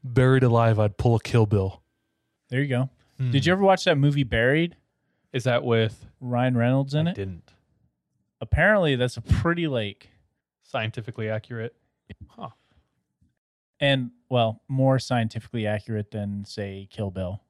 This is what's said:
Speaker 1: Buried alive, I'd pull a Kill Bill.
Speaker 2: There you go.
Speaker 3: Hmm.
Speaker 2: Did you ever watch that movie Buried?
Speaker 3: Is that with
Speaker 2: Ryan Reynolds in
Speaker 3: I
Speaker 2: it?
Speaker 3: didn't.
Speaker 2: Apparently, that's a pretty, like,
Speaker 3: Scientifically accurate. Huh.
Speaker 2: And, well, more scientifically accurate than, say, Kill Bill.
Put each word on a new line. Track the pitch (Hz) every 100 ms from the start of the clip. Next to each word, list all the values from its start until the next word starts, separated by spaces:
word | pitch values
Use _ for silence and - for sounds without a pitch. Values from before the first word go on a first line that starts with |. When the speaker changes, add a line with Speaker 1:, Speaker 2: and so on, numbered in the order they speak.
Speaker 1:
Buried | 131 120 127 131
alive, | 123 117 113 107
I'd | 107 -
pull | 123 113
a |
Kill | - 120 107
Bill. | 104 95 - _ _ _ _ _ _ _
Speaker 2:
There | 127
you | 143
go. | 123 131 _ _ _
Speaker 3:
Hmm. | 127
Speaker 2:
Did | 135 156
you |
ever | 185
watch | 196 190
that | - 151
movie | 143 143
Buried? | 127 113 120 151 170 - _ _ _ _ _
Speaker 3:
Is | 135
that | 123 120
with | 127 113 110 - - _
Speaker 2:
Ryan | 123 120 127 123
Reynolds | 117 135 139
in | 147 165
Speaker 3:
I |
Speaker 2:
it? | 180
Speaker 3:
didn't. | 95 85 _ _ _ _ _ _ _ _ _ _
Speaker 2:
Apparently, | 117 - 180 214 165
that's | 131 123 -
a |
pretty, | - - 170 170 160
like, | 127 104 - _ _ _ _ _ _
Speaker 3:
Scientifically | _ 127 110 117 113 120 107
accurate. | 110 - 117 113 _ _ _ _ - -
Huh. | - 165 _ _ _ _ _ _ _ _ _ _ _ _ _
Speaker 2:
And, | 143 135 120 _ _
well, | 127 113 110 _
more | 131 135 131
scientifically | - 123 110 113 - 120 107
accurate | 104 - 107 101
than, | 110 101 101
say, | 101 - 101 98 98
Kill | - 101
Bill. | 92 92 101 _